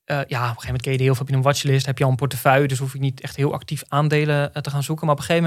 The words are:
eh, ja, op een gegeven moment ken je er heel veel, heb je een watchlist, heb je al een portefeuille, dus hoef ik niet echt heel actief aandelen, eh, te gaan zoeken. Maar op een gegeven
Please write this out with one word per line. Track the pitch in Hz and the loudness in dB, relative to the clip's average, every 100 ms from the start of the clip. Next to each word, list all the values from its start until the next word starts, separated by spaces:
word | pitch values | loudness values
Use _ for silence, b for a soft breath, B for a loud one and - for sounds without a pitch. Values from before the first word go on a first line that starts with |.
eh, | - 147 | -6 -4
ja, | |
op | 139 | -4
een | 120 | -4
gegeven | 120 117 - | -4 -4 -6
moment | 127 | -6
ken | 135 | -2
je | 131 | 0
er | |
heel | 131 123 | 2 0
veel, | 135 | 0
heb | |
je | 135 | 2
een | 135 | 2
watchlist, | 143 143 135 135 | 2 2 2 0
heb | 127 | 0
je | |
al | 135 | 2
een | 127 | 2
portefeuille, | 139 127 143 131 143 | 0 0 4 4 4
dus | 127 | 0
hoef | 135 | -4
ik | 135 | -4
niet | 135 131 | -4 -4
echt | - - | -10 -2
heel | 143 | -2
actief | - - 151 - | -2 -6 -8 -4
aandelen, | 143 151 151 151 147 143 | 0 2 2 2 0 0
eh, | 147 | -4
te | 143 | -6
gaan | 139 | -4
zoeken. | 139 156 160 | -4 -4 0
Maar | 139 | -2
op | |
een | - | 2
gegeven | 170 | 2